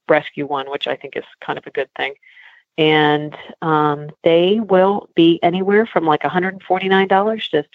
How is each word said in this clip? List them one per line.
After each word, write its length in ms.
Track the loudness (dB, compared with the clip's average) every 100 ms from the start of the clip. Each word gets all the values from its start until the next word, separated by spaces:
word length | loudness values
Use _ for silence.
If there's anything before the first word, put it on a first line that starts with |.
| 0
rescue 380 | 0 0 -10 -8
one, 240 | -8 -8
which 160 | -8 -8
I 100 | -8
think 200 | -8 -12
is 80 | -12 _
kind 160 | -10 -10
of 80 | -8
a 60 |
good 180 | -8 -8 -6
thing. 180 | -10 -10 _ -20 -20 _ _ 0
And, 580 | 2 4 4 0 -4 -12 -20 -8
um, 500 | -2 0 0 -2 -8 -4
they 360 | 2 4 2 0
will 500 | 2 2 2 0 -4 2
be 240 | 4 4
anywhere 440 | 0 0 2 2 2
from, 200 | 0 0
like, 180 | 0
a 60 | 0
hundred 240 | -2 -4
and 100 | -8
forty-nine 440 | -4 -2 2 0 2
dollars 420 | 2 0 -4 -4
to 160 | -4 -6